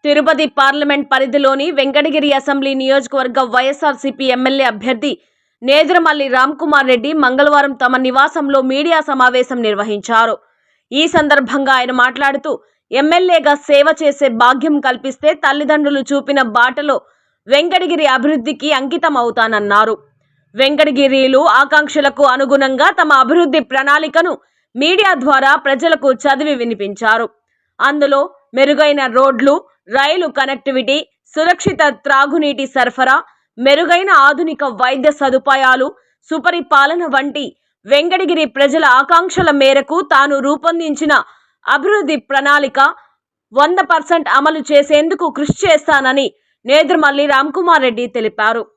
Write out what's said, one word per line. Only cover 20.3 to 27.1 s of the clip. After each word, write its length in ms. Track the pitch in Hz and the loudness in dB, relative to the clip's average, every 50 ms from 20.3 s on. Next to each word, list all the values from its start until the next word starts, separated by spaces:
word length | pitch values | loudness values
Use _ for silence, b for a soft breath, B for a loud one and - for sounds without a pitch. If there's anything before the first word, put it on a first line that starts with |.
| _ _ _ _ _ | _ _ _ _ _
వెంకటగిరిలు 880 | 214 269 277 294 294 302 302 254 262 277 269 262 269 262 262 269 262 311 330 - 254 | 0 0 0 2 2 0 0 2 2 2 2 4 2 2 4 2 2 2 4 2 2
ఆకాంక్షలకు 680 | 285 269 302 302 302 294 - 311 277 277 277 - 285 262 247 | 2 2 2 0 0 0 -2 0 0 0 0 2 2 2 2
అనుగుణంగా 540 | 269 277 247 277 277 269 262 262 254 294 370 - - | 0 0 0 0 0 0 -2 0 2 0 0 2 0
తమ 100 | 330 302 | 2 2
అభివృద్ధి 480 | 285 269 262 233 311 349 339 285 262 311 | 4 2 4 2 2 2 2 2 0 -2
ప్రణాళికను 800 | 233 _ 254 269 269 285 285 302 311 311 - 330 330 359 285 - _ _ _ _ _ _ _ | -2 _ -4 -4 0 0 0 0 0 0 0 0 0 0 -6 -8 _ _ _ _ _ _ _
మీడియా 360 | 233 285 320 370 370 415 381 359 277 | -2 -2 0 0 2 2 0 0 0
ద్వారా 280 | 247 294 277 269 269 269 285 285 - | 0 0 2 2 4 2 2 2 0
ప్రజలకు 440 | 277 277 247 294 330 320 311 - 277 | -2 -2 0 0 0 0 2 2 0
చదివి 400 | 254 - - 285 269 262 302 302 285 | 0 0 0 -2 0 0 0 -2 -2
వినిపించారు. 720 | 247 240 233 226 196 202 202 202 196 233 220 | -2 -4 -6 -6 -6 -8 -10 -8 -4 -2 0